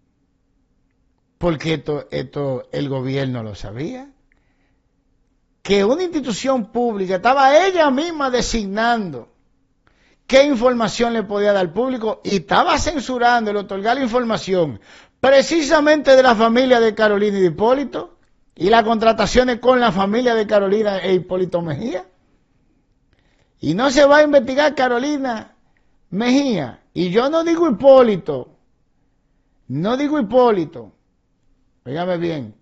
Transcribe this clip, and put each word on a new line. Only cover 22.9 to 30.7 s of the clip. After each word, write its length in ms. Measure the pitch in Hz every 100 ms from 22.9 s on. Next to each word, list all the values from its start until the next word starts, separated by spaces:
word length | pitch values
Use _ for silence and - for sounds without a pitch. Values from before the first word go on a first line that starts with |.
| _ _ _ _ _ _ _
Y 140 | -
no 160 | 175 277
se 160 | 262 277
va 120 | 294
a 60 |
investigar 520 | 302 285 240 262 294 285
Carolina 800 | 254 240 285 294 269 220 - _ _ _ _ _ -
Mejía. 720 | 180 247 269 277 190 123 - _
Y 160 | - 180
yo 220 | 202 269
no 120 | 330
digo 240 | 330 330 339
Hipólito, 840 | 202 269 262 240 190 - 135 - _ _ _ _ _ _ _ _ _ _ _ -
no 300 | 135 196 262
digo 220 | 285 302
Hipólito, 720 | 202 254 247 202 156